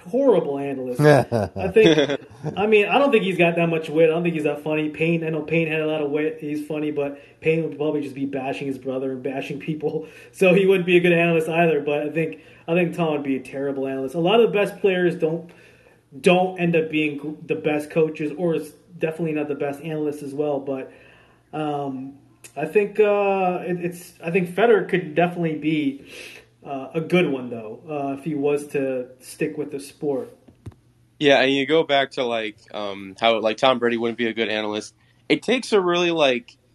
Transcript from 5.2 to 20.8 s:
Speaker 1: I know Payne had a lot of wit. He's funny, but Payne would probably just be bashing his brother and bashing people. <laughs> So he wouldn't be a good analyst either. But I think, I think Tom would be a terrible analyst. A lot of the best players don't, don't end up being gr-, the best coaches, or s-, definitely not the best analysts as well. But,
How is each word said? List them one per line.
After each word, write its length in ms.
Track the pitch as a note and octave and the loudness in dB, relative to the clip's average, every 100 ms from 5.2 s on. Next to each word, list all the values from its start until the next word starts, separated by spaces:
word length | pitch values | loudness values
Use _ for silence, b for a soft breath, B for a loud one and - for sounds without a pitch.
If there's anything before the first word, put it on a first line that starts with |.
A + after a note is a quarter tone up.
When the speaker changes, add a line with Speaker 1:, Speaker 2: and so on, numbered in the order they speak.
Speaker 1:
I 60 | D#3+ | -2
know 120 | D#3 | -4
Payne 260 | D3 E3 D#3+ | -2 -2 0
had 140 | D#3 | -2
a 60 | D#3 | -2
lot 140 | D#3 | -2
of 100 | C#3+ | -2
wit. 260 | D3 D#3 D#3 | -2 -2 -4
He's 260 | D3 D3+ D3 | -8 -8 -6
funny, 260 | D3+ D3+ | -6 -4
but 280 | C#3+ C#3+ C#3 B _ | -4 -6 -8 B _
Payne 220 | D#3+ D#3+ D3+ | 0 0 -2
would 100 | C#3 | -4
probably 240 | D3+ D3 | -2 -2
just 140 | C3 C3 | -4 -6
be 100 | C3+ | -6
bashing 420 | C3+ C3 - C#3 | -4 -6 -6 -6
his 100 | B2+ | -8
brother 340 | C3+ C3 C3+ | -6 -6 -4
and 120 | C3 | -6
bashing 360 | C3+ C3 C3+ C3+ | -6 -6 -8 -8
people. 480 | - D3+ D3 D3+ B | -8 -6 -4 -6 B
<laughs> 40 | B B | B B
So 220 | - F#3+ | 0 4
he 120 | F3+ F#3+ | 6 4
wouldn't 200 | F#3+ F3 | 4 4
be 120 | F3 | 4
a 20 | |
good 140 | F3 | 4
analyst 360 | E3+ E3+ E3 D#3+ | 4 4 2 0
either. 320 | E3 E3+ D3 | 2 2 2
But 200 | D3 D3 | 0 -2
I 60 | D3 | -2
think, 320 | D3 D3+ - B B - | -2 -4 -6 B B -2
I 60 | F3 | 0
think 200 | E3+ F3 | 0 0
Tom 160 | E3 | -2
would 100 | D3 | -2
be 120 | C#3 C3 | -2 -4
a 60 | |
terrible 460 | - C3+ C#3 C3+ C3+ | -6 -6 -4 -4 -4
analyst. 260 | C3+ C3+ E3+ | -4 -4 -2
A 40 | |
lot 200 | E3+ A3+ | 4 4
of 120 | G#3+ | 4
the 60 | G3+ | 2
best 220 | G3 - | -2 0
players 340 | G3+ F#3 F3+ D3+ | 0 2 2 0
don't, 340 | D#3+ E3+ - b b b b b _ C#3 | -2 -2 -8 b b b b b _ -2
don't 400 | F3+ F3+ F#3 F#3 | 2 4 2 0
end 160 | E3+ E3 | 0 2
up 140 | D#3 | 0
being 260 | D#3 D3+ C#3 | -2 -2 -4
gr-, 120 | D3+ - C#3+ | -10 -10 -8
the 100 | D3+ | -4
best 340 | D3+ D3+ D3 | -2 -4 -2
coaches, 400 | E3+ D#3 D#3 D3+ C#3+ | 0 0 0 -6 -2
or 180 | F3 D#3 | -2 -2
s-, 160 | - - _ - | -4 -14 _ -6
definitely 320 | D#3+ D#3+ E3 | -4 -2 -4
not 140 | D3+ D3 | -2 -4
the 80 | C#3 | -4
best 260 | C#3+ C#3 | -6 -6
analysts 400 | E3 D#3 D3+ C#3+ | -6 -4 -4 -6
as 120 | C#3+ | -8
well. 260 | C#3 D3+ C#3 | -4 -2 -2
But, 320 | C#3 C3+ | -4 -8